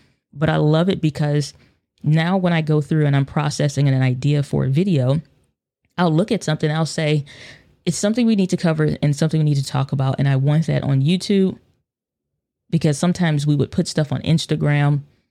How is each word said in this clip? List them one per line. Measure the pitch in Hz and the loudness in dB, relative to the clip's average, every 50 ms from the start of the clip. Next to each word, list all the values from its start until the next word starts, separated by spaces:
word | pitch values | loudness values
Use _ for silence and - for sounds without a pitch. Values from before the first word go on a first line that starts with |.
| _ _ _ _ _ _ | _ _ _ _ _ _
but | - 143 156 160 | -6 -2 -2 0
I | 156 | 0
love | 156 156 151 156 156 180 196 | 2 2 2 2 2 2 0
it, | 185 - | 0 0
because | 165 156 147 - 151 147 147 147 143 - - _ _ _ _ _ _ _ _ _ | -2 -2 -2 -2 -2 0 0 -2 -2 -4 -10 _ _ _ _ _ _ _ _ _
now | - 151 156 160 160 175 190 | 0 0 2 2 2 0 0
when | 196 180 175 | 0 0 0
I | 170 160 | 0 0
go | 156 151 151 151 | 0 0 0 0
through | 147 - 165 156 151 | 0 0 0 2 2
and | 147 139 | 2 2
I'm | 139 139 | 0 0
processing | - - 156 147 151 - - 147 147 - 135 143 | 0 -2 -2 -2 -2 -2 -2 -2 -2 0 0 0
an | 139 135 131 | 2 2 2
idea | 131 127 123 127 127 143 147 147 | 2 0 0 0 0 0 0 0
for | 139 - - 143 135 | 0 -2 -2 -2 0
a | 131 | 0
video, | 131 151 190 202 170 139 123 127 139 165 - _ _ _ _ _ _ _ _ _ _ _ _ _ _ | 0 0 0 2 0 2 2 0 0 -2 -4 _ _ _ _ _ _ _ _ _ _ _ _ _ _
I'll | - 185 170 | -2 0 2
look | 156 160 208 220 | 2 2 2 0
at | 233 180 | -2 -4
something, | - - 156 151 - 151 | -2 -4 -2 -2 -2 -2
I'll | 147 160 160 | 0 -2 -2
say, | 143 - - 160 147 151 151 143 - - - - - - - _ _ _ _ _ | -2 -2 -2 0 0 0 0 -2 -6 -14 -20 -20 -20 -20 -20 _ _ _ _ _
"It's | 180 170 | -6 -4
something | - - 202 220 247 240 | -2 -2 0 0 2 2
we | 226 226 | 2 2
need | 196 185 185 | 2 0 0
to | 185 | -2
cover | 180 - 165 160 156 156 151 151 - | -2 0 -2 0 2 0 0 0 0
and | - 147 143 | 0 -2 0
something | - 160 156 - 160 | 0 0 0 0 0
we | 151 | 2
need | 147 143 139 | 2 0 0
to | 135 | -2
talk | - - 135 135 - | -2 -2 -4 -2 -2
about." | - 139 135 135 135 - | -2 -2 -2 -2 0 0
And | 143 139 | 0 0
I | 139 | 2
want | 131 135 143 147 156 165 | 2 2 2 2 2 0
that | - 143 143 | 0 -2 -2
on | - 139 139 135 | 0 0 0 2
YouTube, | 131 156 185 180 - - 208 196 190 185 - - _ _ _ _ _ _ _ _ _ _ _ _ _ _ _ _ _ _ _ _ _ _ | 2 2 0 0 0 0 0 2 2 0 -2 -6 _ _ _ _ _ _ _ _ _ _ _ _ _ _ _ _ _ _ _ _ _ _
because | - 160 - 151 143 - | -2 0 0 0 0 0
sometimes | - 180 175 - 180 160 151 143 143 | 0 -2 0 0 0 0 0 0 0
we | 147 147 | 0 0
would | 139 117 - | 0 0 -2
put | - - 165 | -2 -4 -4
stuff | - - - 151 139 | -2 -2 -2 -2 -2
on | 135 127 | -4 -4
Instagram | - - 160 160 - - 156 156 151 147 147 147 143 147 147 143 143 - _ _ _ _ | 0 0 0 0 0 -2 -4 -2 0 0 2 2 2 2 0 0 -4 -10 _ _ _ _